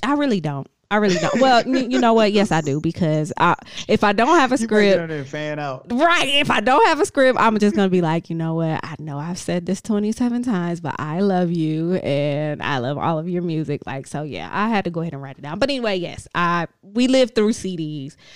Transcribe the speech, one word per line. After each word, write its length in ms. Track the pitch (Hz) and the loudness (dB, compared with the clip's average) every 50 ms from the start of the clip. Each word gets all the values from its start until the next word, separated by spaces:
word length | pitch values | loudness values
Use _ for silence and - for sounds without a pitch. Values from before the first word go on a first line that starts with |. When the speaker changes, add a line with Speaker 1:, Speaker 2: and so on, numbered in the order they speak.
| - | -4
Speaker 1:
I 100 | 233 285 | -2 0
really 280 | 294 294 277 220 190 | 0 0 0 0 0
don't. 260 | 151 156 143 139 139 - _ _ _ _ | -2 -4 -6 -6 -10 -12 _ _ _ _
I 80 | 202 214 | 0 0
really 220 | 208 202 185 - | 2 2 2 2
don't. 200 | - - - 226 | 0 0 2 2
Well, 200 | 262 262 247 233 - | 4 6 6 4 4
n-, 240 | 247 262 262 262 240 | 2 0 -2 0 0
you 80 | 247 262 | 0 2
know 120 | 247 233 226 | 4 4 4
what? 200 | 226 220 208 208 | 4 4 4 4
Yes, 180 | 208 196 220 | 2 2 2
I 80 | 170 160 | 2 0
do, 220 | 156 151 135 151 | 0 0 -2 -2
because 500 | - 165 170 - 180 156 156 156 156 - - - | -2 -4 -2 0 0 0 0 0 -2 -4 -2 0
I, 180 | - 175 165 - - - - - - - | 2 2 2 0 -4 -14 -14 -14 -2 0
if 160 | 214 214 - | 0 2 2
I 80 | 208 | 2
don't 280 | 208 208 226 269 339 339 | 2 2 4 4 6 4
have 120 | 269 240 | 4 4
a 40 | 254 | 2
Speaker 2:
You 60 | 285 220 | 0 0
might 40 | 226 | 2
get 0 | |
Speaker 1:
script, 320 | 214 214 208 202 190 170 | 2 4 6 6 4 4
Speaker 2:
on 60 | 170 160 | 2 -2
there 100 | 156 147 | -6 -8
and 80 | 139 135 | -8 -8
fan 300 | 147 151 151 151 151 151 | -8 -8 -6 -6 -6 -6
out. 260 | 147 143 131 - - - | -6 -6 -8 -10 -8 -6
Speaker 1:
right? 380 | 240 247 311 339 339 339 262 269 | 0 2 4 4 4 2 2 2
If 220 | 285 277 294 - | 2 2 2 2
I 80 | 254 240 | 0 0
don't 260 | 208 240 262 302 453 392 | 2 4 4 6 6 6
have 120 | 320 285 | 4 2
a 60 | 359 | 0
script, 320 | - - 285 269 262 247 - | 0 2 2 4 4 4 4
I'm 200 | - 226 220 208 | 2 2 4 4
just 160 | 208 208 208 | 2 2 4
gonna 120 | 214 196 190 | 4 2 4
be 120 | 180 180 | 4 2
like, 280 | 175 156 160 170 - - | 2 2 0 -2 -2 -4
"You 40 | 165 | -6
know 200 | 165 160 160 165 | -4 -4 -2 -2
what? 240 | 165 165 160 156 - - | -2 0 -2 -2 -4 -6
I 120 | 151 156 - | -10 -12 -12
know 180 | 151 156 143 143 | -10 -10 -8 -8
I've 180 | 147 170 180 180 | -8 -8 -8 -8
said 300 | - - 170 180 175 170 | -4 -4 -4 -4 -2 -4
this 140 | 190 - - | -6 -6 -2
twenty-seven 580 | - 214 208 208 208 226 - 247 240 240 240 240 | -2 -2 0 0 -2 -2 -2 -2 -2 -2 -2 -2
times, 380 | 254 220 180 175 170 170 170 | -2 -2 -2 -2 -2 -4 -4
but 140 | 170 143 - - | -6 -8 -6 -6
I 200 | 135 156 151 175 | -6 -4 -2 0
love 300 | 202 202 190 180 180 170 | 0 2 2 2 2 0
you 420 | 170 170 156 156 156 156 165 170 185 185 | 0 0 0 0 0 -2 -2 -2 -2 -2
and 640 | - 107 143 143 143 147 143 147 151 151 147 - - | -2 -2 -2 0 0 -2 -2 -2 -4 -4 -6 -4 -4
I 160 | 123 147 131 | -2 -2 -2
love 180 | 117 127 147 135 | -2 -4 -4 -2
all 220 | - 160 165 156 | -2 -2 -2 -2
of 100 | 160 180 | -4 -4
your 140 | 180 180 175 | -4 -4 -4
music." 400 | 175 160 156 156 135 147 - - | -2 -4 -4 -4 -4 -6 -8 -6
Like, 200 | - 120 139 135 - | -10 -10 -10 -10 -10
so 160 | - 143 151 | -10 -10 -10
yeah, 260 | 151 120 87 78 87 | -8 -8 -10 -10 -6
I 160 | - 185 208 226 | -4 -4 -2 0
had 140 | 233 202 190 | 0 -2 -2
to 40 | 180 | -2
go 100 | 170 165 | -6 -6
ahead 120 | 165 170 147 | -6 -6 -8
and 80 | 139 | -10
write 160 | 139 135 135 - | -12 -14 -16 -14
it 60 | 135 | -12
down. 160 | 143 156 208 | -12 -4 -4
But 100 | 269 262 | -2 -2
anyway, 260 | 285 262 240 214 196 185 | -2 -2 -2 -2 -2 -2
yes, 300 | 170 - - - - - _ | -4 -8 -10 -14 -18 -6 _
I, 320 | 170 175 170 175 175 165 - _ _ | -2 0 0 0 0 -2 -4 _ _
we 260 | _ 196 202 226 247 254 | _ -6 -2 0 2 4
lived 280 | 262 262 262 247 - | 4 4 4 4 2
through 180 | 226 214 202 240 | 0 0 0 0
C 240 | - - 185 185 165 | -2 -6 -8 -6 -6
Ds, 400 | 160 151 151 151 135 143 - _ _ - - | -6 -6 -8 -8 -10 -12 -14 _ _ -20 -20